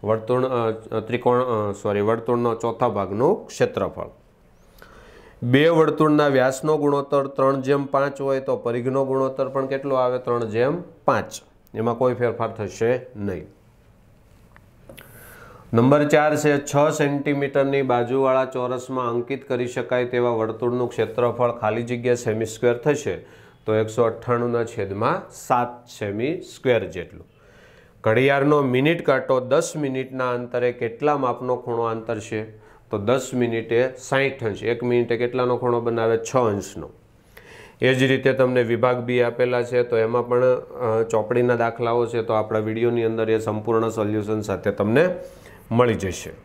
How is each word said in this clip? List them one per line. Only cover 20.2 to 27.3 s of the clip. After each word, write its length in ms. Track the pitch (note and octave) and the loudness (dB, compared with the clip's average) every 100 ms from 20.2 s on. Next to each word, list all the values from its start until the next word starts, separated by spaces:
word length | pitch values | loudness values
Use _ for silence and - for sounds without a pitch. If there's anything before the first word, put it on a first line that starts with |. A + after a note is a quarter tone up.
| A#2+ | 0
વર્તુળનું 600 | A2+ A2 A2 B2 B2 A#2+ | 0 -2 -2 -2 0 -4
ક્ષેત્રફળ 640 | - A2 - A#2+ A#2 B2 | -2 -2 2 0 2 0
ખાલી 320 | A#2+ G#2+ A2 | 0 -2 -2
જગ્યા 320 | A#2+ A#2+ B2 B2 | -4 -4 0 0
સેમી 300 | A#2+ G#2+ A2 | 0 -2 -4
સ્ક્વેર 320 | - A#2+ A#2 | 0 0 2
થશે 480 | D#3 C3+ - E2+ - - - _ - | 0 0 -2 -6 -10 -20 -20 _ -2
તો 100 | A2 | 0
એકસો 280 | A2 A2 | 0 0
અઠ્ઠાણુંના 600 | A2+ A2 - A#2+ A#2+ A#2 | 0 0 -2 0 0 -2
છેદમાં 680 | A2+ - G2 G2 A#2+ F3+ - | -4 -4 -6 -2 0 -2 -6
સાત 560 | - - B2 A#2+ - - | -18 0 0 0 -6 -20
સેમી 540 | - G#2 G2+ B2+ F3 | -8 -6 -4 -4 -4
સ્ક્વેર 440 | - - C3 A#2 F#2+ | -10 -6 2 2 0
જેટલું. 420 | E2+ E2 E2 - | -10 -12 -16 -20